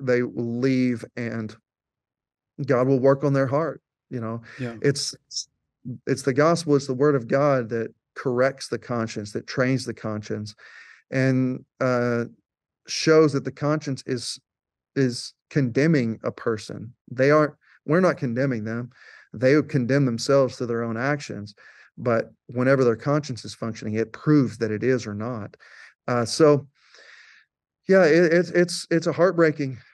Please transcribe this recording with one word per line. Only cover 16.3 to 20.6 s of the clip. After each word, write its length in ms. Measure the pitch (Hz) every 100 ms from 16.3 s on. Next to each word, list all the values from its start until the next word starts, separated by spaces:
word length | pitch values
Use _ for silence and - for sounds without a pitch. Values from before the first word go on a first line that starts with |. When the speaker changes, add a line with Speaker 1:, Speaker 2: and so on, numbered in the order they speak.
Speaker 1:
person. 640 | - 120 107 - 104 113 - -
They 220 | 117 135
aren't, 220 | 151 147 - _ _ -
we're 160 | 165
not 160 | 180 139
condemning 480 | 135 120 139 117 107
them. 260 | 117 131 _ - - _
They 220 | 107 127 151
would 140 | 151
condemn 360 | 143 120 139 135
themselves 520 | 113 - 139 127
to 80 | -